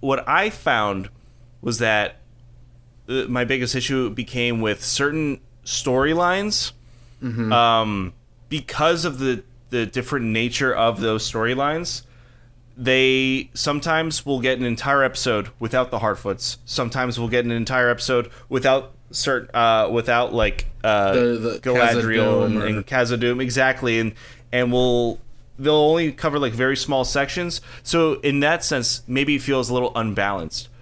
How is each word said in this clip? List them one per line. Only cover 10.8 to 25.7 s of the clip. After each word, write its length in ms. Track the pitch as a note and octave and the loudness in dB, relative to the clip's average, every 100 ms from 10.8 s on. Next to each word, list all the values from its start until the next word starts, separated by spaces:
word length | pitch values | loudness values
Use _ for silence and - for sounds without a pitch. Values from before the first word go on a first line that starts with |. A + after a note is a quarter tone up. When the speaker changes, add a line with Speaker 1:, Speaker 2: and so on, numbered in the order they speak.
| A2+ G#2+ | 2 2
Speaker 1:
those 280 | A2+ A2 - | -2 -2 -2
storylines. 760 | A2+ A2+ B2+ C#3+ D#3+ F3 - - - - - - - - - | -2 -2 0 -2 -2 -6 -10 -12 -20 -20 -20 -20 -20 -20 -6
They 720 | B2 C3 C3 C3 C3 C3 - | 2 4 4 4 2 -2 -4
sometimes 720 | - D3 D3 D#3+ D#3+ D#3+ D#3 - | -6 -4 -2 0 0 0 -4 -2
will 140 | C3+ | 0
get 180 | B2+ B2+ | 0 0
an 80 | B2 | -2
entire 360 | A2+ C#3 C#3 | -2 0 2
episode 460 | C3 - B2+ G#2+ G2+ - | 2 0 -2 -2 -2 -6
without 320 | A2+ B2+ B2+ | -2 0 0
the 100 | A2+ | 0
Harfoots. 580 | A2 G2 G2+ F#2+ - - - | -2 -2 -4 -4 -6 -8 -8
Sometimes 520 | - A#2+ C3 B2+ A#2 | -4 -2 -2 -4 -2
we'll 100 | A#2 | 0
get 160 | B2 A#2+ | 0 0
an 40 | |
entire 380 | A#2 A2+ C3 B2 | -2 0 2 2
episode 420 | A#2+ - B2 A#2+ - - | 2 0 0 0 -10 -4
without 420 | C3 C3+ C3+ - - - | 0 2 2 0 -18 -12
cert-, 380 | - D3 B2+ B2 | -4 -2 -2 -2
uh, 340 | A#2+ A#2 A2+ G2 | 2 4 4 4
without, 440 | A#2 A#2 A#2+ B2 | 0 2 2 2
like, 320 | A#2 G#2+ - - - | 2 0 0 -6 -2
uh, 300 | A2 G#2 G2 | 2 4 4
Speaker 2:
The, 60 | G2 | 4
the 380 | A#2+ A#2 A2+ G#2 | 2 0 -4 -4
Speaker 1:
Galadriel 420 | B2+ B2 A#2 A#2 | 0 4 4 2
Speaker 2:
Khazad-dûm 420 | A2+ A2 A2+ A2+ G#2 | 2 2 2 2 2
Speaker 1:
and, 100 | A2 | 0
Speaker 2:
or 80 | G#2+ | 0
Speaker 1:
and 200 | G#2+ G#2 | -2 -2
Khazad-dûm, 540 | C3 A#2 A#2+ A#2+ B2 | 0 0 0 0 0
exactly, 580 | C3 B2 C3 B2+ B2+ A2+ | -2 2 2 2 0 0
and, 140 | A2+ - - - - | -2 -6 -18 -20 -4
and 180 | B2 B2 | 0 2
we'll, 480 | B2 B2+ A#2+ A#2+ - - - - - | 2 4 2 0 -4 -10 -18 -18 -4
they'll 140 | C#3 | 2